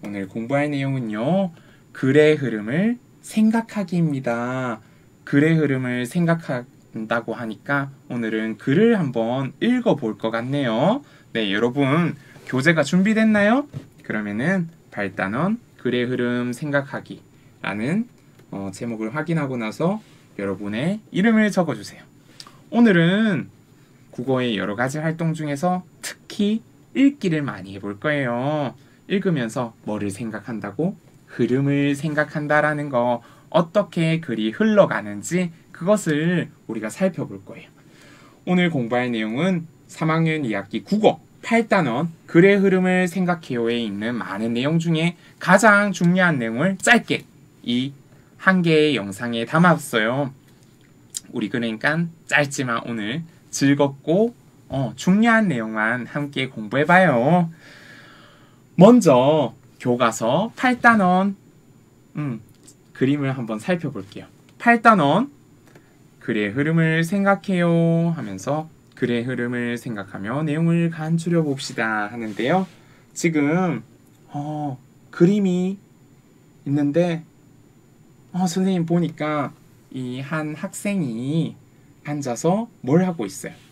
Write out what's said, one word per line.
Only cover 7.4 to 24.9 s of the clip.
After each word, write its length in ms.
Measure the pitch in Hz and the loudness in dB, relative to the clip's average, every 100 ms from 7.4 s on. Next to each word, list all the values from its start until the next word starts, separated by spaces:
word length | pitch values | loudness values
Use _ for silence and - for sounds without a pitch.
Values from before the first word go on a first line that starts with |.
| 117 107 - 143 139 139 - | -8 -10 -4 -4 -4 -10 -10
오늘은 480 | 123 113 110 110 107 | -6 -4 -2 -4 -6
글을 420 | - 147 226 226 | 0 4 4 4
한번 540 | 147 117 113 123 135 - | 0 -2 -2 -2 -4 -4
읽어볼 580 | 220 247 233 147 113 107 | 0 0 0 0 -2 -4
것 120 | 113 | -4
같네요. 760 | 113 123 143 131 113 156 262 - - - | -4 -4 -2 -2 0 2 0 -4 -20 -8
네, 200 | 117 107 | -4 -2
여러분, 640 | 98 120 131 135 151 170 - - - - | 0 0 0 2 2 0 -4 -14 -20 -6
교재가 380 | 127 135 165 | 0 2 2
준비됐나요? 840 | 165 180 190 220 220 214 202 247 294 - - - | 2 2 2 4 4 4 4 2 0 -10 -16 -20
그러면은 680 | - 107 104 104 143 190 165 - _ | -8 -6 -4 -2 0 0 -2 -8 _
팔 240 | - 101 - | -8 -8 -4
단원 440 | 95 113 175 226 - - | -4 -2 -2 -2 -8 -8
글의 280 | 123 120 123 | -2 -2 -2
흐름 480 | 127 120 120 123 | 0 0 0 -4
생각하기라는, 1500 | 120 151 143 139 113 - 98 - - - - - 101 117 190 240 - _ _ - | -6 -2 -2 -2 -10 -12 -18 -18 -20 -20 -10 -8 -4 -2 -2 -4 -10 _ _ -16
어, 180 | 98 98 | -10 -10
제목을 420 | 92 120 110 110 135 | -8 -8 -6 -6 -6
확인하고 420 | 156 165 143 127 | -4 -2 -2 -4
나서 440 | 110 101 165 214 - - - - | -6 -2 -2 -2 -8 -20 -20 -8
여러분의 600 | 98 95 101 107 156 214 - | -6 -6 -6 -4 -2 -4 -6
이름을 400 | - 208 220 214 | -2 2 4 2
적어주세요. 520 | 196 165 113 98 - - - _ - - - - | 0 -2 -4 -10 -20 -20 -20 _ -20 -20 -20 -4
오늘은 800 | 226 233 175 170 196 220 165 98 - _ _ _ _ - | 4 6 6 4 2 2 0 -4 -14 _ _ _ _ -20
국어의 460 | - 123 131 123 101 | -10 -2 0 0 -2
여러 180 | 92 104 | -4 -2
가지 240 | 127 | -4